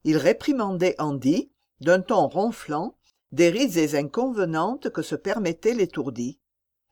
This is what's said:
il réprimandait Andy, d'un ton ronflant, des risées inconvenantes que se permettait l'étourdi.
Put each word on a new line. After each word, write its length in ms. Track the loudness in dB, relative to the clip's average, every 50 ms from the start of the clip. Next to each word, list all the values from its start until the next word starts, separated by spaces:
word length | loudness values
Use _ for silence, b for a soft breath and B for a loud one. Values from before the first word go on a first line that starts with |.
| 0
il 140 | 0 2
réprimandait 760 | 4 4 2 2 2 0 -2 -2 0 -2 -2 -2 0 0 0 0 -2
Andy, 520 | -4 -4 -4 0 2 2 2 2 -2 -6 _ _ _ _ _ -4
d'un 220 | 2 2 2 2
ton 260 | 2 2 2 2 2
ronflant, 680 | 2 0 0 -2 -2 -4 -6 -8 -6 -4 -4 -4 -6 -10 _ _ _ _ _ _ _
des 180 | 2 4 4 4
risées 480 | 4 2 0 2 2 2 2 2 2
inconvenantes 920 | 0 -2 -2 -2 -2 -2 -2 0 -2 0 0 0 0 0 -2 -2 -4 -6 -6
que 120 | -4 -6
se 140 | -4 -4 -6
permettait 580 | -4 -4 -4 -2 -2 -2 -2 -2 0 0 0 2
l'étourdi. 680 | 2 0 -2 -2 -4 -6 -6 -6 -6 -6 -6 -8 _ _ _ _ _ _ _ _ _ _ _